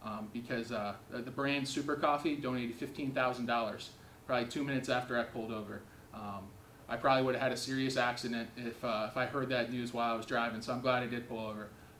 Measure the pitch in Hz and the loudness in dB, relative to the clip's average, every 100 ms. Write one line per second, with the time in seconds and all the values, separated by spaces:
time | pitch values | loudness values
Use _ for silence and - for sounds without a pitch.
0 | 110 107 107 120 120 123 113 113 101 98 | -8 -6 -6 -6 -4 -4 -2 -2 -4 -6
1 | - 123 123 131 139 143 135 151 143 147 | -8 -8 -6 -2 0 2 0 0 0 2
2 | 151 147 160 143 131 127 120 117 - - | 4 4 2 0 0 0 -2 -4 -6 -4
3 | 139 135 127 120 120 117 110 104 - - | -2 2 2 2 2 2 2 -2 -10 -14
4 | - - - 127 120 151 139 135 131 123 | -20 -12 -2 0 2 0 0 0 2 0
5 | 123 120 117 127 110 110 104 104 - - | 2 0 0 -2 -4 -4 -4 -8 -12 -18
6 | - 110 104 98 98 - - - - 120 | -16 -10 -8 -8 -10 -16 -20 -16 -6 2
7 | 139 135 131 127 131 120 - 135 135 135 | 6 8 6 4 2 2 0 2 2 4
8 | 120 120 123 117 117 - 120 113 123 107 | 2 2 0 -2 -4 -6 -6 -4 -2 0
9 | 107 135 123 143 127 127 117 123 120 120 | 0 0 0 0 2 2 2 0 -2 0
10 | 117 113 110 127 117 110 110 123 127 123 | 2 2 0 2 2 0 -2 0 2 2
11 | 120 120 120 113 110 107 104 - - - | 2 -4 -4 -6 -4 -6 -8 -12 -20 -18